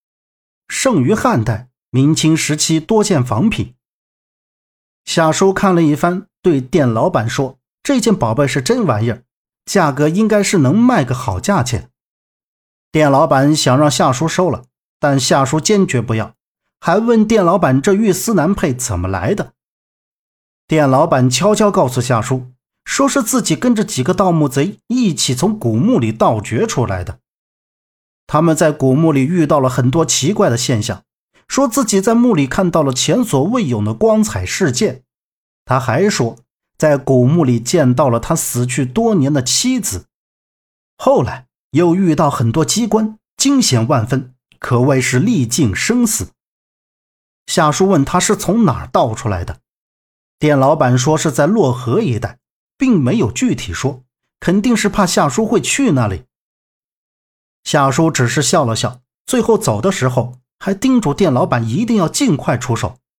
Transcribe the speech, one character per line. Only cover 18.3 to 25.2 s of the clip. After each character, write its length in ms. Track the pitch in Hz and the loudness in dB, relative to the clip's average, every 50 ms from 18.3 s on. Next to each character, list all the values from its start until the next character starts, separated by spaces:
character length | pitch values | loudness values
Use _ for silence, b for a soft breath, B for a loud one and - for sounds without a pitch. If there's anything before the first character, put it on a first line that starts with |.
| 226 | 0
南 180 | 175 185 202 202 | 0 0 0 0
佩 220 | 196 - 156 123 | -2 -2 -4 -4
怎 240 | 123 - - 101 87 | -4 -6 -6 -4 -4
么 80 | 87 | -4
来 260 | 92 95 92 87 120 208 | -4 -4 -4 -2 -2 -2
的。 200 | 208 - - _ _ _ _ _ _ _ _ _ _ _ _ _ _ _ _ _ _ _ _ _ _ _ | -4 -6 -10 _ _ _ _ _ _ _ _ _ _ _ _ _ _ _ _ _ _ _ _ _ _ _
店 240 | - 160 156 147 135 | -2 0 2 2 4
老 160 | 131 131 160 | 4 2 2
板 240 | 170 156 131 123 131 | 2 2 2 2 2
悄 240 | 123 - 175 208 214 | 0 2 2 2 2
悄 160 | 208 214 202 | 2 2 2
告 160 | 196 196 160 | 2 2 0
诉 140 | 127 127 131 | 0 0 -4
夏 200 | 120 - 123 113 | -2 -2 -2 -2
叔， 300 | 110 - 131 127 127 - - _ _ _ _ _ - | -2 -2 -4 -6 -6 -12 -20 _ _ _ _ _ -12
说 240 | - - - 277 269 | -8 -2 0 0 0
是 140 | - 277 220 | 0 0 -2
自 180 | - - 254 | 0 -2 -2
己 140 | - - 160 | 0 -2 -2
跟 180 | - - 247 240 | 0 0 0 0
着 120 | 208 202 | 0 -2
几 180 | - - 131 123 | -4 -4 -4 -2
个 100 | 151 185 | -2 0
盗 200 | 190 202 185 170 | 0 0 2 2
墓 160 | 160 151 139 | 2 0 0
贼 320 | - 139 147 196 202 _ _ - | 0 -2 -2 -2 -4 _ _ -4
一 260 | 226 254 247 196 147 | -2 0 0 0 0
起 220 | - | -2